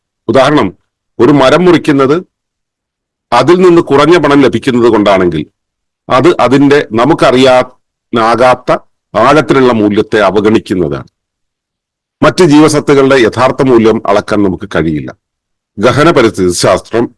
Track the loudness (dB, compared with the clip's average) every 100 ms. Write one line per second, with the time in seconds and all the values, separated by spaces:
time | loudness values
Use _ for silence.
0 | _ _ -4 0 2 0 -2 -8 _ _
1 | _ -2 0 2 2 2 2 0 0 0
2 | 0 -2 -6 _ _ _ _ _ _ _
3 | _ _ -6 -2 2 2 4 2 0 0
4 | 2 0 2 2 0 -2 -4 0 0 2
5 | 2 0 0 -4 -8 _ _ _ _ _
6 | -6 -2 0 0 0 2 2 0 -2 -2
7 | -2 0 0 2 2 2 0 _ _ _
8 | _ -4 -2 0 0 0 -2 -6 _ _
9 | _ -2 0 0 0 0 0 0 0 -2
10 | -2 -2 0 0 0 -2 -2 -6 -4 -8
11 | -14 _ _ _ _ _ _ _ _ _
12 | _ -6 -4 0 2 4 2 0 0 0
13 | 2 2 0 -2 -2 -2 0 2 2 -2
14 | -2 -4 -2 -2 -2 -4 -8 -6 -4 -6
15 | -10 -16 _ _ _ _ _ -6 -2 0
16 | 0 2 0 0 -4 -2 -2 -2 -4 -6
17 | -6